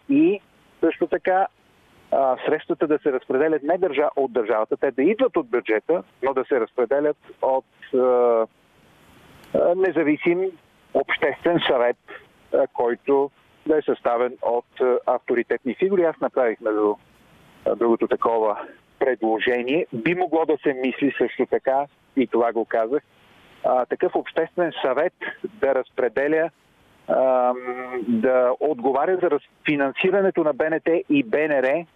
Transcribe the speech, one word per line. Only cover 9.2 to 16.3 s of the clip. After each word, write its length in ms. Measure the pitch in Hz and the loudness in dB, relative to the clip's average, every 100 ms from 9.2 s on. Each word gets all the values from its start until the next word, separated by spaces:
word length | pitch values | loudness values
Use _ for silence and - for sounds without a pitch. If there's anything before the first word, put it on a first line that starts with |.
| - - - - 170 180 | -20 -20 -6 0 2 2
независим 680 | 190 165 151 151 170 175 190 180 _ _ _ | 0 2 0 0 0 0 -2 -6 _ _ _
обществен 680 | - - - 151 - 165 170 - | -4 -4 -2 -2 -2 0 0 2
съвет, 300 | 135 120 - - - - _ _ | 2 2 -2 -10 -20 -20 _ _
а, 120 | 139 135 | -2 -2
който 580 | - 120 120 - 139 139 - _ _ 156 | -2 -2 -2 0 0 0 -6 _ _ -2
да 120 | 156 | 0
е 40 | |
съставен 540 | 147 120 123 120 123 127 | 0 -2 -2 0 -2 -2
от, 380 | - 120 - - | -2 -2 -4 -2
а, 180 | 127 120 - | 0 0 0
авторитетни 680 | 123 - 120 113 120 131 | -4 -2 -2 -2 -4 -4
фигури. 280 | - 190 196 | -2 0 2
Аз 180 | 165 151 | 0 -2
направих, 400 | 131 | -4